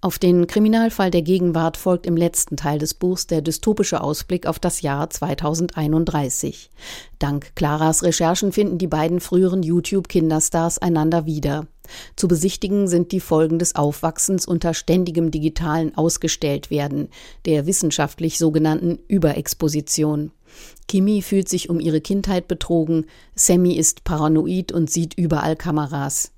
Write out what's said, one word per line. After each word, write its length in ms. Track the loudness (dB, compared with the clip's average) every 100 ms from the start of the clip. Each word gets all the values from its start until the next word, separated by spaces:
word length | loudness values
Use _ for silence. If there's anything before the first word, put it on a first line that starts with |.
Auf 160 | -4 2
den 280 | 4 4 4
Kriminalfall 640 | 2 4 4 2 0 0
der 120 | 2
Gegenwart 560 | 2 2 2 2 0 -2
folgt 280 | 0 0 0
im 120 | 0
letzten 400 | 2 0 -4 -4
Teil 200 | -2 -2
des 140 | -4
Buchs 340 | -2 -2 -2 -2
der 140 | -2
dystopische 600 | -2 -2 0 0 0 0
Ausblick 440 | -2 -6 -4 -4 -2
auf 120 | -2
das 240 | -2 -2
Jahr 260 | -4 -2 -4
zweitausendeinunddreißig. 1600 | -6 -6 -4 -2 -2 -2 -2 0 2 2 -2 -2 -4 -6 -8 -18 -20 -18 -16 -18 -6
Dank 380 | -4 -4 -6 -4
Claras 460 | -2 2 2 2
Recherchen 500 | 2 2 2 2 0
finden 240 | 0 0 0
die 100 | -2
beiden 340 | 0 0 0
früheren 420 | 0 2 4 2
YouTube-Kinderstars 1160 | 2 0 0 -2 0 0 2 2 0 0 0 0
einander 460 | 0 2 2 2
wieder. 420 | 0 -2 -2 -4 -6 -16 -20 -20 -18
Zu 140 | -2 2
besichtigen 600 | 2 2 -2 -2 0 2
sind 220 | 2 0
die 100 | -2
Folgen 380 | 0 2 2 2
des 160 | 0
Aufwachsens 720 | 0 -2 0 -4 -4 -2 -2 0
unter 280 | -2 0
ständigem 560 | -4 0 2 2 0 0
digitalen 680 | 0 -2 -2 -2 0 -2 0
Ausgestelltwerden, 1120 | 0 0 -4 -2 -2 -4 -4 -4 -2 -4 -6 -10 -20 -10 0
der 180 | 0
wissenschaftlich 760 | 2 0 0 0 -2 -2 -4 0
sogenannten 600 | 2 4 2 2 0 -4 -2
Überexposition. 1200 | 2 2 0 -6 -2 -2 -2 -4 -2 0 0 -4 _ _ -20 -20 -20 -2
Kimi 340 | 2 2 2
fühlt 260 | 2 0 0
sich 220 | -2 -2
um 100 | -2
ihre 220 | 0 0
Kindheit 460 | 0 -2 0 -2 -2
betrogen, 580 | -6 0 0 2 0 -2 -12 -20
Sammy 420 | -2 4 6 4 4
ist 280 | 0 0
paranoid 680 | -2 0 4 2 2 -2 -2
und 180 | -2 0
sieht 240 | 0 -4
überall 420 | -2 0 0 0 -2
Kameras. 760 | -2 -2 -2 -4 -4 -4 -6